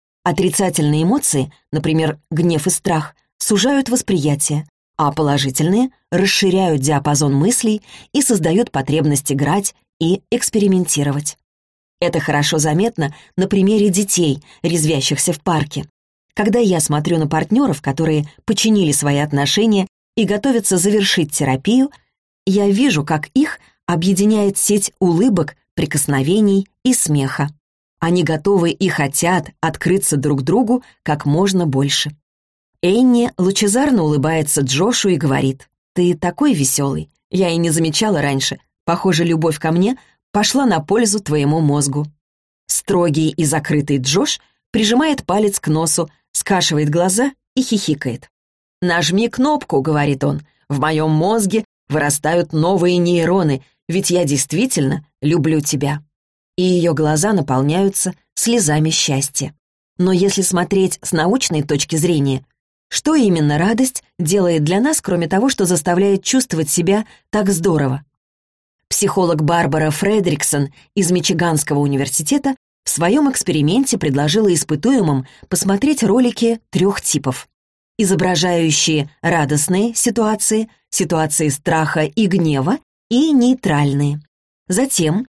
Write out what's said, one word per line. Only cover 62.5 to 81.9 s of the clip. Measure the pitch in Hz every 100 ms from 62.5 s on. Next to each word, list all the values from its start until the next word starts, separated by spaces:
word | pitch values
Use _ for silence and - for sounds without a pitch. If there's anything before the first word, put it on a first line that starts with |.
| _ _ _ _
что | - 294
именно | 320 214 170 147 147
радость | 185 233 262 - - -
делает | 160 202 180 165
для | 147 190
нас, | 277 302
кроме | - 175 165
того, | 190 262
что | - 180
заставляет | 175 165 175 202 196
чувствовать | - 262 262 160 156
себя | - 165 208 220 - _
так | 214 196
здорово? | 170 190 156 135 135 - _ _ _ _ _ _ _ -
Психолог | - - 202 170 156
Барбара | 151 170 165 156 156
Фредриксон | 151 196 214 180 147 - 151 139 - _
из | - 175
Мичиганского | 180 - 170 175 151 - 143
университета | 143 135 139 - 151 285 277 269 _ _
в | -
своем | - 170 269 277
эксперименте | 262 - 156 147 226 269 226
предложила | 151 135 147 196 208
испытуемым | 165 - 151 220 262 165 135 131 - -
посмотреть | 180 190 202 277 285
ролики | 190 233 240 226 233 226 _
трех | - 190 202
типов, | - 147 135 127 - _ _ _ _ -
изображающие | 196 180 185 170 180 175 160 151 - 156 143 _
радостные | 170 170 143 147 - 185 233
ситуации, | 226 240 220 214 220 - 220 226 _ _
ситуации | - 165 170 156 160 156
страха | 143 - 160 151